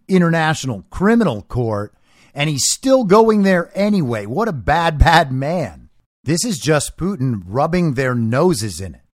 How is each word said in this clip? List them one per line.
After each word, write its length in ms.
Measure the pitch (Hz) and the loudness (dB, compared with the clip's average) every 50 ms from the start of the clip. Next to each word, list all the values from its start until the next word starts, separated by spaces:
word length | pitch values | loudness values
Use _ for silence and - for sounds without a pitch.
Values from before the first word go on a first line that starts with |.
| _ | _
International 800 | - 190 185 175 165 165 165 156 156 156 - - 131 110 95 - _ | 0 0 2 2 2 2 0 0 -2 -2 -2 -4 -8 -8 -10 -12 _
Criminal 520 | - - 180 208 233 233 226 165 117 101 | -6 0 2 2 4 4 2 0 -2 -4
Court, 520 | 95 - - 123 120 113 107 101 104 101 _ _ _ _ _ _ _ _ | -8 -6 -4 -4 -2 -2 -4 -4 -6 -8 _ _ _ _ _ _ _ _
and 160 | - 139 147 156 | -8 -4 -4 -4
he's 220 | 151 127 - - | -2 -2 -4 -4
still 340 | - - - 269 262 262 240 | -4 -2 0 2 2 4 4
going 380 | 175 185 220 226 226 220 208 | 6 6 6 6 6 4 2
there 300 | 196 196 190 175 170 - - | 2 2 2 2 0 -4 -4
anyway. 520 | 185 202 208 208 190 151 120 117 107 101 | -2 -2 0 0 0 0 -2 -2 -4 -6
What 220 | 104 123 180 226 - | -6 -4 -4 -4 -4
a 40 | |
bad, 460 | 170 123 95 - 147 170 170 170 160 139 | -4 -4 -2 0 0 0 0 2 2 4
bad 340 | - 160 165 165 170 135 | 4 6 6 4 4 2
man. 560 | 131 131 135 147 175 185 143 92 71 64 60 - _ _ _ _ _ _ | -2 -4 -4 -4 -4 -4 -6 -8 -10 -16 -20 -20 _ _ _ _ _ _
This 220 | _ - 160 165 - | _ -4 -2 -2 -2
is 140 | 247 196 123 | -4 -6 -2
just 380 | - 147 156 143 - - - | 0 0 0 0 0 -4 -8
Putin 460 | - 156 190 202 131 131 135 117 101 87 | -8 -6 -6 -4 -4 -4 -4 -4 -4 -6
rubbing 500 | 90 101 131 147 160 170 180 175 160 127 | -6 -4 -2 -2 0 0 0 0 0 0
their 200 | 127 135 127 123 | -2 -2 -2 0
noses 640 | 120 113 110 120 135 170 185 165 101 107 107 85 85 | -2 -2 0 0 2 2 2 2 0 -4 -8 -8 -10
in 140 | 98 87 69 | -12 -14 -14
it. 60 | - _ _ _ | -18 _ _ _